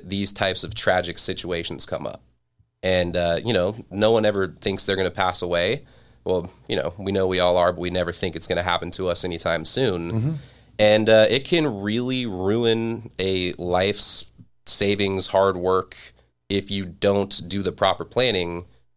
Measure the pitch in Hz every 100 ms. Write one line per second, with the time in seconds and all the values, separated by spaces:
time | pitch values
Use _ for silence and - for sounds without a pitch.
0 | 87 98 98 - 98 92 82 - - 92
1 | 87 82 - 92 87 87 85 87 - -
2 | 62 - _ _ _ _ _ _ 92 92
3 | 90 87 85 85 113 101 90 113 - 98
4 | 107 113 107 101 92 - 104 95 - 95
5 | 92 - 92 87 87 87 90 127 - -
6 | - _ 92 92 87 - - 101 69 85
7 | 98 98 92 92 90 87 87 85 90 90
8 | 85 85 92 78 - 87 90 87 87 82
9 | 92 85 90 85 87 82 80 - 131 90
10 | 85 113 131 156 - - - - 107 107
11 | 110 110 107 127 139 170 151 101 101 113
12 | 123 127 120 92 92 113 117 113 113 120
13 | 113 - 95 95 90 - 87 90 98 104
14 | - - - _ - _ - - 101 101
15 | 98 95 - 98 98 90 90 92 - -
16 | - _ _ _ - 98 95 98 90 85
17 | 101 101 98 - 87 101 92 - 98 90
18 | 85 - 127 98 87 87 87 - _